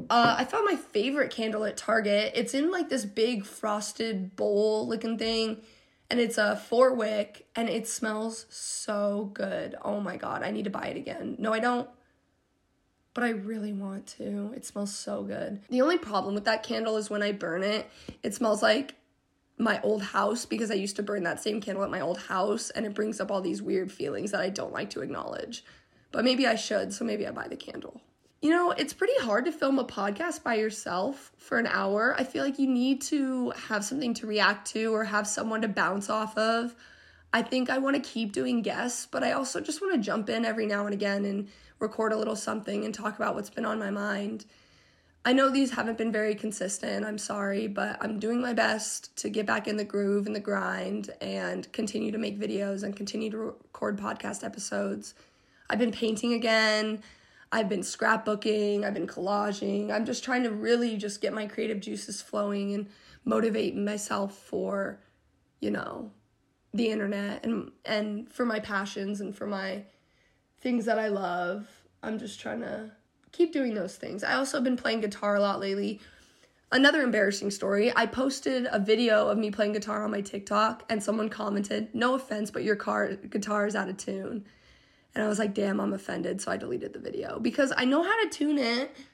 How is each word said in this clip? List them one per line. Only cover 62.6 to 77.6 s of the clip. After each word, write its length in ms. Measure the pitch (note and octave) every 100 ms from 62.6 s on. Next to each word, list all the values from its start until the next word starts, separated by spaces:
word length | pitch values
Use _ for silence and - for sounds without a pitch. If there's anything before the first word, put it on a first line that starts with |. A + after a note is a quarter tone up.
| G3+
and 140 | G3+ G3+ - - -
motivate 540 | A#3+ A3 A3+ G#3+ - G3
myself 580 | G3+ G#3 - G#3 G3+ -
for, 640 | - F3 F#3+ G3 G3 G3+ _ _ _ _ _ _
you 100 | G#3
know, 400 | G#3 - - G#3+ - _ _ _ _ _
the 160 | G3+ A3+
internet 560 | G#3+ G3+ G3+ G3+ - A3+
and, 260 | A3 - - -
and 440 | G#3+ G#3+ G#3 A#3+
for 160 | - A#3+
my 140 | G#3+
passions 640 | G#3 G3+ G3+ G#3 G3 G3+
and 120 | G3
for 120 | - G3+
my 380 | G3 F#3+ G3+ - _ _ _ _ _ _ _
things 260 | B3+ A#3+ A3
that 140 | A3
I 80 | G#3+
love. 600 | G3 F3+ F3 F3 G3+ G#3 - _ _
I'm 160 | A3 A3
just 220 | A3+ -
trying 180 | A3 A#3+
to 300 | A3+ G#3 G#3+ - _ _ _
keep 220 | - E4+
doing 200 | D4+ B3+
those 220 | G#3+ G3 -
things. 280 | - G3
I 100 | -
also 240 | B3+ C#4 D4
have 60 | B3+
been 100 | B3
playing 260 | - A3+
guitar 340 | G#3 - G#3 G3+
a 40 |
lot 220 | G3+ F#3+
lately. 400 | G3 G3 G3+ G#3 - - - _ _ _ _
Another 300 | B3+ C#4 D4+
embarrassing 480 | B3+ G#3+ G3 G3+ G3+
story, 420 | G3+